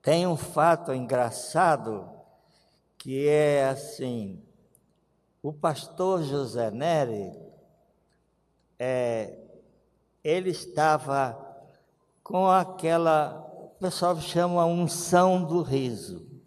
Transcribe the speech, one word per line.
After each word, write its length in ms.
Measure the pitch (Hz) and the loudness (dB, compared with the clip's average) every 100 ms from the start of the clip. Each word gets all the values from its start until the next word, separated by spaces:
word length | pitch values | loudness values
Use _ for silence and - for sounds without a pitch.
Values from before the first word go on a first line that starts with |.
tem 240 | - 165 | 2 2
um 120 | 180 160 | 2 -2
fato 560 | - - 160 165 - | -4 2 4 4 0
engraçado, 1160 | 131 120 127 120 110 - 160 180 147 113 104 90 - - _ _ _ _ _ _ _ | -6 -2 0 0 -4 -6 2 4 2 -2 -8 -10 -20 -20 _ _ _ _ _ _ _
que 300 | - 135 147 | -8 -2 2
é 420 | 151 151 143 135 | 4 4 4 2
assim, 720 | 131 - - 131 120 101 90 - _ _ _ _ _ _ _ _ _ | -2 -8 -10 -8 -6 -8 -12 -20 _ _ _ _ _ _ _ _ _
o 100 | 143 | -10
pastor 720 | 151 170 143 - - 185 185 | -4 -4 -4 -10 -4 0 0
José 480 | 151 143 131 110 113 | 0 -4 -4 -4 -4
Nery, 640 | 104 151 160 131 107 95 82 - - _ _ _ _ _ _ _ _ _ _ _ _ | -2 0 0 0 -4 -8 -12 -20 -20 _ _ _ _ _ _ _ _ _ _ _ _
é, 580 | 123 127 123 113 104 - - - _ _ _ _ _ _ | -4 -2 -2 -2 -6 -12 -20 -20 _ _ _ _ _ _
ele 280 | - 170 185 | -2 0 0
estava 920 | 151 - - 156 156 135 139 131 120 - - - _ _ _ _ _ | -6 -6 0 2 2 0 -2 -2 -4 -16 -20 -20 _ _ _ _ _
com 260 | - 185 190 | -6 0 4
aquela, 1000 | 185 185 185 160 165 165 156 151 156 - - - _ | 4 2 -4 0 2 4 2 2 -6 -16 -18 -20 _
o 40 | |
pessoal 400 | 185 - 180 175 | -6 0 0 0
chama 440 | 151 170 175 175 | -2 0 0 2
unção 800 | 170 170 175 - - 180 185 185 | 2 2 0 -2 2 6 6 4
do 180 | 165 170 | 2 -2
riso. 600 | 147 135 127 110 87 87 104 135 | 0 -2 -2 -6 -10 -14 -16 -20